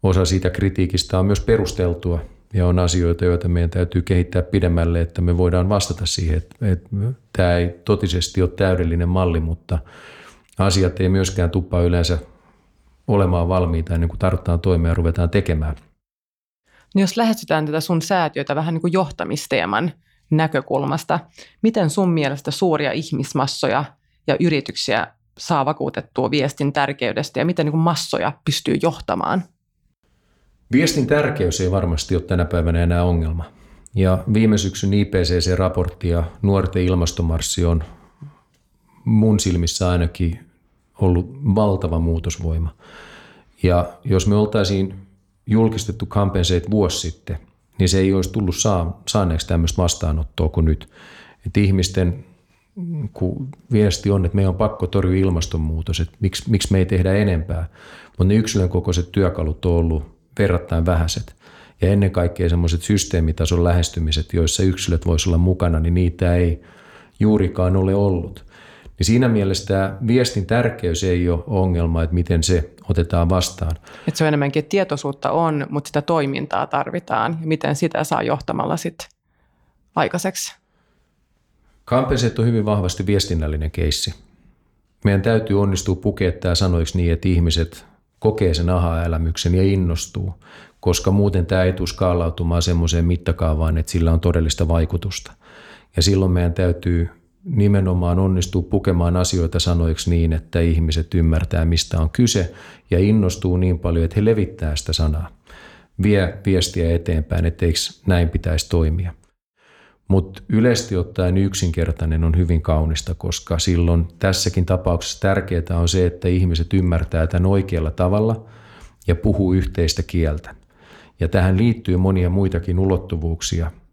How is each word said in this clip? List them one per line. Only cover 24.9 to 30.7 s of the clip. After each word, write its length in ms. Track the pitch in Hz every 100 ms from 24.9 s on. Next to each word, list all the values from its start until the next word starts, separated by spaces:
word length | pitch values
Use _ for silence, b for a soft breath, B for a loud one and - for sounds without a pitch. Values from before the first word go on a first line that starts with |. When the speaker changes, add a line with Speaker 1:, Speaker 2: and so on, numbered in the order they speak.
| 110 82 _ _ _
Speaker 2:
saa 260 | - 160
vakuutettua 680 | 135 156 143 - - - 131
viestin 420 | 147 135 - 143
tärkeydestä, 680 | 143 139 143 120 98 147 131
ja 40 |
miten 220 | 156 175 151
niin 60 |
kuin 100 | 160
massoja 500 | 165 156 - - 98 -
pystyy 340 | - 139 - -
johtamaan? 600 | 165 - - 90 - 185 175 _ _ _ _ _ _ _ _ _ _ _ _